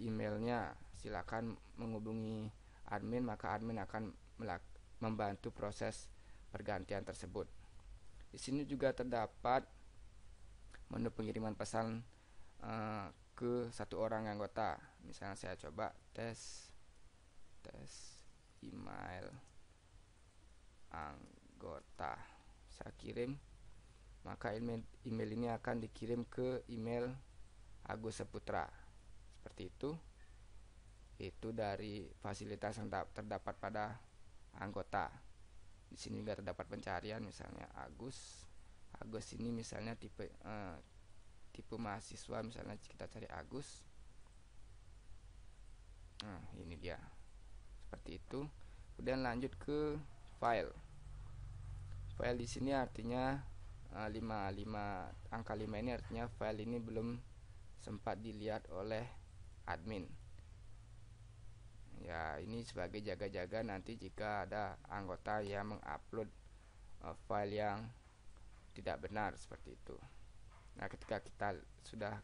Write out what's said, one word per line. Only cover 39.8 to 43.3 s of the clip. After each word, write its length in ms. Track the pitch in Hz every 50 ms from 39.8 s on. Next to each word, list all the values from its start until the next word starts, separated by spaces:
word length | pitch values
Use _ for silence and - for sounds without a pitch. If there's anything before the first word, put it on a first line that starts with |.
| 104 113 113
tipe, 320 | - - 101 - - 104 -
eh, 480 | - - - 95 107 104 101 92 82 67 - - - - - - - - - - - - - -
tipe 240 | - - - - 113 110
mahasiswa, 580 | 117 107 98 95 - - - - - - 113 113 113
misalnya 320 | 113 117 - - 104 107
kita 320 | 107 - - - - 98 95
cari 180 | - 113 -
Agus. 560 | -